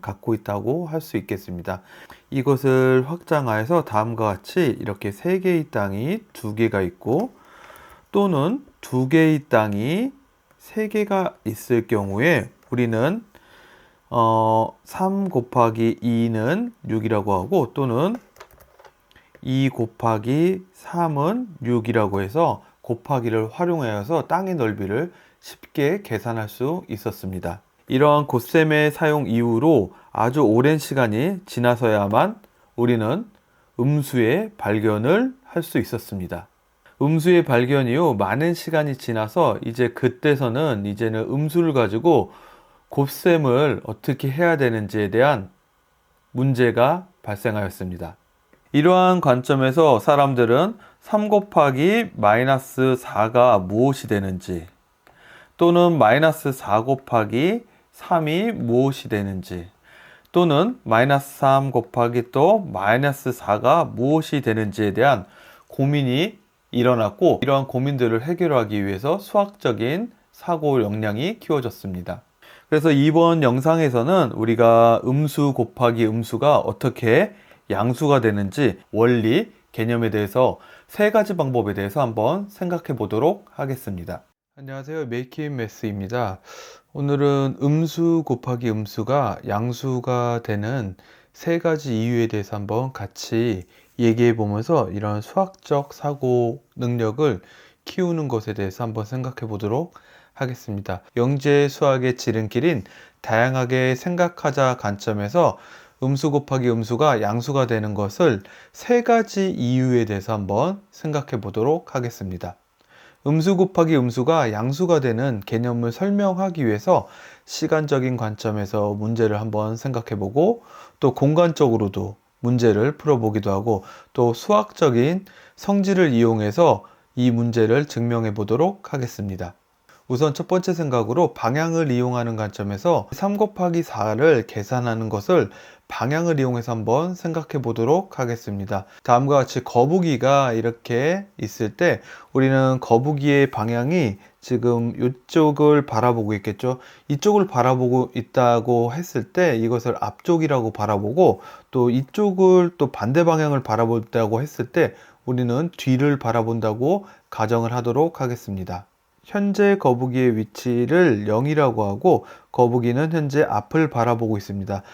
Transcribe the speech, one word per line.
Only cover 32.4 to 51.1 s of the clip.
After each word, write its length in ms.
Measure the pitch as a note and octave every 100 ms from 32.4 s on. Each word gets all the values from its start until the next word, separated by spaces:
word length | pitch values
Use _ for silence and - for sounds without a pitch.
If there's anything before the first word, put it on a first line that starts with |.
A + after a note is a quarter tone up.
| _ _ _ -
우리는 500 | A#2+ A#2+ A2 E3+ A#3 _ _ _ _ -
음수의 760 | B2+ D3 C3+ B2+ A2+ D#3+ A3 -
발견을 760 | G#2+ G#2+ A2 G#2+ A#2+ G3 C4 -
할 180 | - E3+
수 160 | D#3+ C#3
있었습니다. 720 | A2 A#2 - G2 F2 E2+ - _ _ _ _ -
음수의 420 | C#3+ D#3+ E3 F3
발견 440 | D#3+ A#2+ B2 C#3 B2
이후 260 | C3 E3+ G#2
많은 380 | F#2+ A#2+ E3
시간이 420 | E3+ - D#3 D3+ B2+
지나서 600 | - A2 G#2+ F3+ D3 G2+
이제 240 | - A#2 A#2+
그때서는 960 | - B2+ - D3+ C3+ B2 A#2+ D#3 A2 G2+
이제는 360 | G2+ A2+ A2 A2+
음수를 420 | C3+ D3+ E3+ E3
가지고 600 | C#3 G#2 A2 D#3+ C#3+ F#2+ - - - _ _ -
곱셈을 920 | - C#3 - F3+ E3 C#3 B2 D3 G2+
어떻게 460 | - G#2+ - C3+ C#3
해야 260 | C3+ F3 D#3
되는지에 540 | B2+ A2+ G#2 G#2+ G2+
대한 400 | A2 C3+ B2+ F#2+ _ _ _ _ _ _ _ _
문제가 760 | B2 C3+ B2 B2 A2 C3 F3 F#3 _
발생하였습니다. 960 | - G2+ A#2+ G#2+ G2 - F#2 F2 E2+ - _ _ _ _ _
이러한 480 | C#3+ D#3+ F#3 F#3 F3+
관점에서 800 | D3+ B2 B2+ C#3 C3 C3+ D#3 A2+
사람들은 800 | B2+ C#3+ C#3 B2 A2+ B2+ F#3+ A3+ - _
삼 280 | -